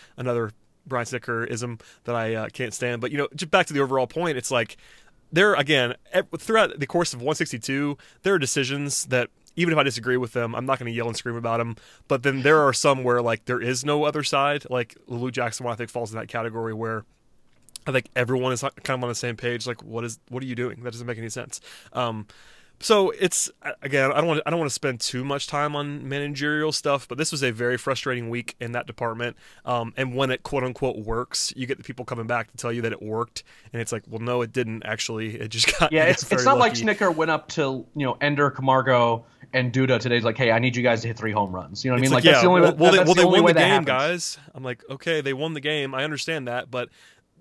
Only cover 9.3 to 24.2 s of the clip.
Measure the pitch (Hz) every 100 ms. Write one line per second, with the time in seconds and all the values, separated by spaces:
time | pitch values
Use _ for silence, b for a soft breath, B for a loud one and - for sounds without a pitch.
9.3 | _ _ - 170 156 139 120 113 127 120
10.3 | 123 117 113 127 131 120 117 117 110 123
11.3 | 117 117 117 117 113 b b - 135 139
12.3 | 135 135 156 143 120 147 135 123 123 117
13.3 | 113 - 123 117 127 143 147 151 151 139
14.3 | 139 139 147 - 127 120 - - 120 127
15.3 | 123 120 - 120 110 117 120 110 110 113
16.3 | 117 113 113 113 110 113 110 - _ _
17.3 | _ _ _ _ - - 131 - 127 123
18.3 | 127 127 123 135 - - 127 123 113 123
19.3 | 110 120 120 123 117 104 113 117 113 _
20.3 | 127 131 120 123 104 120 117 120 110 113
21.3 | 127 - - B B B - 120 110 104
22.3 | b b b b _ - 214 190 - 175
23.3 | - - - - - 139 139 135 139